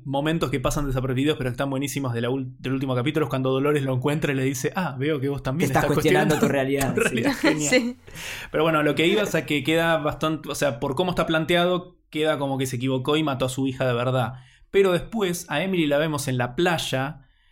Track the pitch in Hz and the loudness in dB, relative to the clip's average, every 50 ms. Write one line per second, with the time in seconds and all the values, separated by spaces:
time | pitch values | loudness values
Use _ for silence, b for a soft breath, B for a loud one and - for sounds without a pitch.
0 | - 139 135 139 143 156 160 165 160 143 131 139 127 156 - 156 147 139 127 131 | -6 -4 -2 -2 0 0 0 0 0 -2 -2 -2 -2 -2 -2 -2 -2 -2 -2 -2
1 | 123 127 127 123 135 147 156 151 131 127 120 120 139 139 135 131 139 139 135 143 | -2 -2 0 0 2 0 0 0 -2 -4 -4 -2 -4 -2 -2 -4 -4 -4 -4 -4
2 | 139 131 117 117 117 120 127 139 131 127 - - - 127 135 135 139 135 127 127 | -4 -2 -2 -2 -2 -2 -2 -2 -4 -6 -10 -8 -6 -4 -2 -2 0 0 0 0
3 | 120 147 151 160 151 156 - 131 131 131 135 135 135 147 151 147 135 135 131 127 | 0 0 0 0 0 0 0 -2 0 2 2 2 2 2 2 2 2 0 0 0
4 | 127 147 143 156 - 151 139 135 131 135 143 135 - 147 - - 185 156 127 131 | 0 0 0 0 0 0 0 2 2 0 0 0 -2 -2 -2 -2 -2 -2 -2 -2
5 | 131 151 160 143 127 139 143 135 - - 131 156 185 131 131 160 147 143 147 156 | -2 0 0 0 0 -2 -2 -2 -4 -4 -2 0 0 2 2 2 2 2 2 2
6 | 143 156 185 - - - 156 143 - 202 135 139 135 135 139 139 135 127 123 - | 4 4 4 4 4 4 4 4 4 2 2 2 0 0 0 0 0 0 0 2
7 | 226 - - 233 226 285 269 - - 320 311 311 302 294 262 254 233 240 247 - | 0 0 0 0 0 0 0 2 2 2 2 2 0 2 2 2 2 0 -6 -8
8 | - B B B B B B B B B B 147 156 165 156 151 147 151 147 151 | -14 B B B B B B B B B B 2 2 4 4 4 2 2 2 2
9 | 156 170 196 214 208 196 - 165 139 131 151 147 131 156 160 165 165 165 165 156 | 4 4 4 2 2 0 0 -2 -2 0 -2 -2 0 2 2 2 2 2 2 2
10 | 147 147 131 127 - 156 160 147 151 151 139 - - 143 131 127 - 143 135 127 | 0 -2 -4 -2 -2 -2 -2 -2 -4 -6 -4 -2 0 -2 -2 -2 -4 -4 0 0
11 | 185 185 175 175 165 - 160 160 160 156 175 175 175 180 180 175 175 - - _ | 0 0 0 -2 0 0 0 0 0 2 2 2 2 2 2 0 -2 -6 -18 _
12 | _ _ - 151 151 156 156 139 143 139 135 131 135 - - 123 123 131 131 131 | _ _ -4 -2 0 0 0 0 0 -2 -2 -2 -2 -4 -4 -4 -2 -2 -2 -2
13 | 127 135 147 156 160 147 139 123 131 127 127 - 131 135 127 131 135 131 123 120 | 0 0 0 2 2 0 0 0 -2 -2 -2 -2 -2 -2 -2 -2 0 0 0 0
14 | 120 127 127 131 120 113 123 B B B B B B B - 190 196 190 180 165 | 0 0 0 0 0 -2 -4 B B B B B B B 2 4 4 4 4 0
15 | - - - 226 202 180 175 175 - - - 147 170 190 190 175 165 147 143 143 | -2 -4 -4 -2 -2 -2 -2 -4 -6 -4 -4 -2 -2 0 0 0 0 2 2 2
16 | 156 165 151 143 143 - 127 123 123 123 127 - 170 180 175 143 - - - 131 | 2 0 -2 -4 -4 -2 -2 -2 -2 -2 -2 0 0 0 0 -2 -2 -4 -4 -4
17 | 131 139 156 b b b b b b b | -4 -4 -8 b b b b b b b